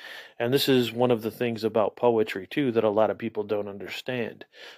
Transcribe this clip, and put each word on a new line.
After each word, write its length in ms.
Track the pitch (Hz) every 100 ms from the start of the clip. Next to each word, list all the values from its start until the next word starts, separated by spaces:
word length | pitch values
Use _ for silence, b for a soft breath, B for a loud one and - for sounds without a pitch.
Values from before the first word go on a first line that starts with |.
| B B B B
And 160 | 120
this 140 | 139 139
is 240 | 127 117
one 200 | 113 123
of 100 | 113
the 100 | 110
things 320 | - 120 110
about 320 | 110 110 98 -
poetry, 520 | 123 113 107 98 92
too, 240 | 147 135
that 120 | 113
a 60 | 107
lot 200 | 104 104
of 80 | 101
people 260 | 113 107
don't 260 | 101 104 101
understand. 760 | 98 92 - - 123 107 - - B B